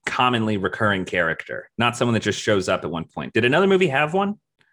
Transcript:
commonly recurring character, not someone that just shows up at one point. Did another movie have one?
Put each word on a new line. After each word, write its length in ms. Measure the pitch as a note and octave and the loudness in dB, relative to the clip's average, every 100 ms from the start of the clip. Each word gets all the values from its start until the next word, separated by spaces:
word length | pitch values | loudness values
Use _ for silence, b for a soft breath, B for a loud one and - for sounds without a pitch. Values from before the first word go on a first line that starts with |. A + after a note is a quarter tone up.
| - | -8
commonly 500 | - B2 A#2+ A2 G#2 | 0 0 2 0 0
recurring 480 | F#2 - G#2+ G2 | -2 0 0 0
character, 640 | F2+ F2+ E2 D#2+ - B1 - - | -2 0 0 -2 -8 -12 -12 -2
not 180 | A#2+ A#2 | 0 0
someone 180 | B2 | 0
that 80 | A2 | 0
just 180 | G#2+ G2 | 0 -2
shows 280 | - G#2 F#2 | 0 0 0
up 160 | F#2 | -2
at 60 | D#2 | -4
one 140 | E2 | -8
point. 280 | E2 - C2 | -10 -10 -4
Did 120 | A2 | 0
another 220 | A#2+ D3+ G3 | 2 4 4
movie 220 | F#3+ F#3 | 4 2
have 260 | C3+ D3+ | 0 0
one? 240 | F#3 G3+ G#3 _ _ _ | 0 -2 -6 _ _ _